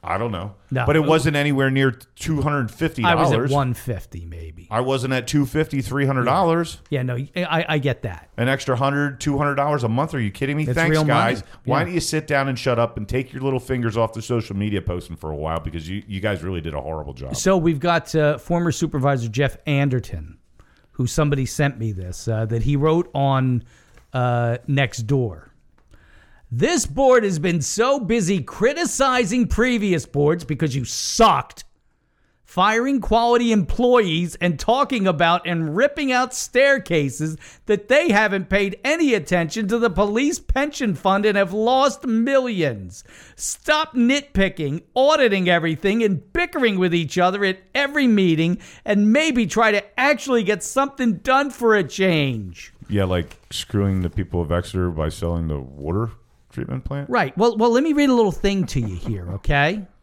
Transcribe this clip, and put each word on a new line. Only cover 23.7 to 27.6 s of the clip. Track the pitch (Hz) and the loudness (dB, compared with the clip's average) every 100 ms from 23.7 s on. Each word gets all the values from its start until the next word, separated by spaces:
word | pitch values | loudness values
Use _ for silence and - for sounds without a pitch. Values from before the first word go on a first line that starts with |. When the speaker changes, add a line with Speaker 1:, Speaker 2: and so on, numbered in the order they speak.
| _ _ - _ | _ _ -20 _
Speaker 2:
uh, | 127 123 120 120 120 - | -2 0 0 0 -2 -2
Nextdoor. | 139 135 - 110 139 120 85 - _ _ _ _ - _ - _ - - | 0 0 -4 -2 0 -2 -6 -20 _ _ _ _ -20 _ -20 _ -20 -10
"This | 117 220 339 | 0 2 2
board | - 143 269 254 | -2 2 6 6
has | 208 165 | 4 0
been | 175 170 | 0 0